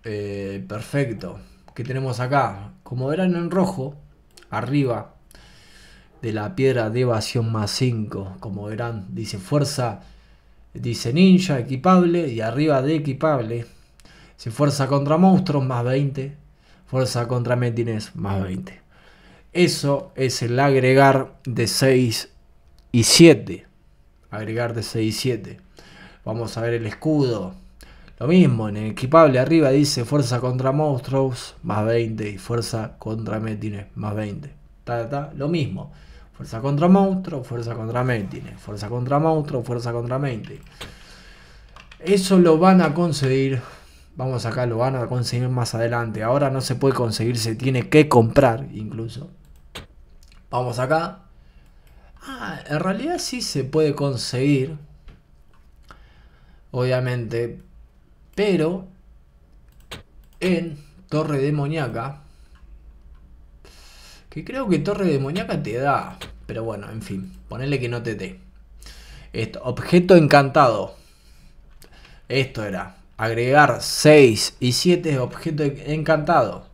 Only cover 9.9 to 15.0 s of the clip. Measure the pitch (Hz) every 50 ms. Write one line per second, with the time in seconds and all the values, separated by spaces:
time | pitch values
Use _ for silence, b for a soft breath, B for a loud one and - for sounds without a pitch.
9.9 | 98 - b b b b b b b b b b b b b _ _ 117 120 120
10.9 | 117 - - 117 123 165 190 190 185 175 180 - 147 131 117 131 135 127 - 185
11.9 | 185 180 175 170 170 175 170 139 113 113 107 113 117 135 151 156 143 131 131 143
12.9 | 160 156 143 147 127 123 156 160 147 131 113 110 117 120 113 b b b b b
13.9 | b b b b b b b b b b - 120 110 - 147 143 131 - 135 123
14.9 | 143 143